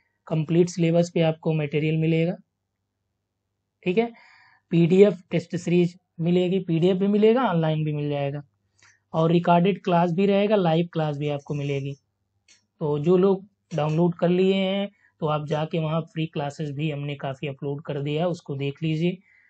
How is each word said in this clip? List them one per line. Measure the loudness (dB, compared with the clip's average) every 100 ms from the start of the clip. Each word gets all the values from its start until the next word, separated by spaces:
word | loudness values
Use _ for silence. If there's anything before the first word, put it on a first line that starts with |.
| _ _ -6
कंप्लीट | -4 0 2 2
सिलेबस | 0 2 2 0
पे | 0
आपको | 0 0 -4
मटेरियल | -2 -2 -2 -2 0
मिलेगा, | 0 0 -2 -4 _ _ _ _ _ _ _ _ _ _ _ _ _ _ -2
ठीक | 0
है। | -2 -8 _ _ _ _ _
पीडीएफ़ | 2 4 8 6 4 _
टेस्ट | -6 -4 -6
सीरीज | 0 2 2 -2 _ -4
मिलेगी, | 0 2 2 -2
पीडीएफ़ | 0 2 2 2
भी | 0
मिलेगा, | 4 4 4
ऑनलाइन | 2 0 0 0
भी | -2
मिल | -4 -4
जाएगा | -2 -4 -6 -12 _ _ _ _ _ _
और | 0 2
रिकॉर्डेड | 2 4 4 2 0
क्लास | 0 0 0
भी | 0 2
रहेगा, | 2 2 2
लाइव | 2 0 -2
क्लास | -4 -4 -4
भी | -6
आपको | -6 -8 -6
मिलेगी। | -4 -6 -6 -12 _ _ _ _ _ _ _ _
तो | -4 -2
जो | 2 4
लोग | 4 0 -4 _ _ -4
डाउनलोड | -2 2 0 2
कर | 0
लिए | 2 2 2
हैं | 0 -4 -6 -10 _ _
तो | -4
आप | -4 -2
जाके | -4 -2 -4
वहाँ | -2 -4
फ्री | -4 -6 -6
क्लासेज | -6 -8 -8 -8
भी | -4 -6
हमने | -4 -8 -8
काफ़ी | -8 -8 -10
अपलोड | -8 -8 -8
कर | -8 -6
दिया | -4 -2
है, | -2
उसको | -4 -8 -6
देख | -6 -4
लीजिए। | -4 0 -2 -4 _ _